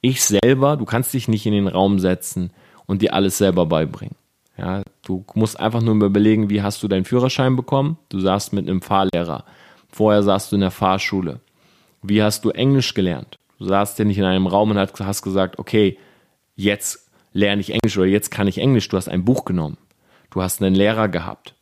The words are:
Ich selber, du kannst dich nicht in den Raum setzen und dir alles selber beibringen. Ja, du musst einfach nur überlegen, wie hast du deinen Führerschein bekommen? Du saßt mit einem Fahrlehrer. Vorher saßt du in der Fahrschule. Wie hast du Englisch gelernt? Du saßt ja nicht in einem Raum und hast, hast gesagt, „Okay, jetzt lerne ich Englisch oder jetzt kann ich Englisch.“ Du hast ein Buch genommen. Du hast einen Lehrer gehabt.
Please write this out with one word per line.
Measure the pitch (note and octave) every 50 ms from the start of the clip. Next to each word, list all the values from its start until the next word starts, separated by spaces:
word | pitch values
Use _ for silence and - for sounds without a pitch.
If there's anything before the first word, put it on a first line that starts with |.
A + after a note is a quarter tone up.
Ich | - B2+ C3 B2+ -
selber, | - G#2 G2 G#2 A#2+ C3+ C3+ C3+ C#3 D3+ C#3+
du | A#2
kannst | - - A#2 B2+ - -
dich | C3 A2+ -
nicht | A2 G#2+ -
in | A2+ G#2
den | G#2 G2+ F#2+
Raum | - F#2 F#2+ G2 G2+ F#2+
setzen | F#2 F#2 F#2 F2+ - - - F#2 F2+ F2+ _ _ _ _ _ _ _
und | - G2 F#2+ G#2
dir | - -
alles | F#2 G2 F#2+ F2+
selber | - G2+ G2 F2 F#2 F2
beibringen. | D#2+ E2 D#2 D#2+ D2+ - - - - - _ _ _ _ _ _ _ _
Ja, | - F#2 F2 F#2 G2 G2 - _ _ _
du | - F#2+ F#2 F#2+ - -
musst | G#2 A2 G#2+ - -
einfach | - A2 G#2+ A#2 A2+
nur | A2+ A2
überlegen, | G#2+ G#2 G2+ G2 G2+ G#2 G#2+ A2 G#2+ G#2+ G2+
wie | G2+ G#2 G2+
hast | G2+ G2 - -
du | G#2
deinen | G2+ F#2+ F#2+
Führerschein | - - B2 B2 B2+ B2+ - C3+ C3 C3
bekommen? | B2 B2 - - C3+ C3+ D3+ E3 - _ _
Du | - F#2+
saßt | F#2 F#2+ F#2 G2+ - - -
mit | G2+ F2
einem | - F#2+ F#2
Fahrlehrer. | - - G2+ G2 F#2+ F#2+ F2+ E2+ E2+ E2+ D2+ A#1+ - _ - - - - - _ _ _
Vorher | - - G#2+ G#2+ G#2 G#2 G2+
saßt | G2+ G2 G2 - - -
du |
in | G2+ G2
der | F#2
Fahrschule. | - - G#2 F#2+ F#2 F#2+ - - - G2 F2+ E2+ C2+ - _ _ _ _ _ _ _ _ _ _ _ _
Wie | - G2 G#2 G#2+ G#2+
hast | G#2 G#2 - -
du | A2+
Englisch | - - A#2+ C3+ C#3 C3+ B2 - -
gelernt? | - F#2+ F2+ E2+ C2+ - _ - _ _ _ _ _
Du | -
saßt | F#2+ F#2+ G2 G2+ G2+ - -
ja | G#2+
nicht | G#2 G2
in | G2+ G2
einem | F#2+ F#2 F#2+ F#2+
Raum | F#2 F2+ G2 G#2+ A2
und | G#2+ G2+
hast, | F#2+ F#2+ - -
hast | G2+ F#2+ G2 -
gesagt, | - G2 F#2+ G2 F#2+ F2+ - -
„Okay, | - - - A2 G#2+ F#2+ E2 - - _ _ _ _ _ _ _ _ _ _
jetzt | - G2 G2+ G2+ G#2 - - - - _ _ _ _ _ _ _
lerne | - G2+ G2+ G2+ G#2
ich | F#2 - -
Englisch | - - A2 G2 G2+
oder | F#2
jetzt | F#2+ G2 G#2 - -
kann | - - G2+ G2
ich | F#2
Englisch.“ | - - C3+ C3+ A#2 - -
Du | -
hast | F#2+ F2+ -
ein | - F2+ F2+
Buch | A2 B2+ C3 -
genommen. | - F2+ F2 D#2+ D2+ D2 - _ _ _ _ _ _ _ _ _ _
Du | - F#2+
hast | F#2 F2+ - - G2+
einen | F#2+ F#2+
Lehrer | F#2+ G2 G#2 A2 A2 A2 G#2
gehabt. | F2 F2 E2 F2+ G#2 _ _ - _ _